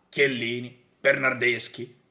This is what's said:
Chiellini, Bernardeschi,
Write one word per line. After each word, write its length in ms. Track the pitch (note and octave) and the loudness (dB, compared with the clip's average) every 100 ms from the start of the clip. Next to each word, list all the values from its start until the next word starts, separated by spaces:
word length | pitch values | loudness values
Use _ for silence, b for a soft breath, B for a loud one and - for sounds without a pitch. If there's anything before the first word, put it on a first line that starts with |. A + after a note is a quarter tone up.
| - | -8
Chiellini, 760 | - C#3+ B2 A#2 A#2+ B2 - _ _ | 0 2 2 -4 -6 -8 -14 _ _
Bernardeschi, 960 | C3 C#3 C3+ A#2+ B2 A#2 - - A#2+ - _ | 2 2 2 2 0 0 -4 -10 -14 -14 _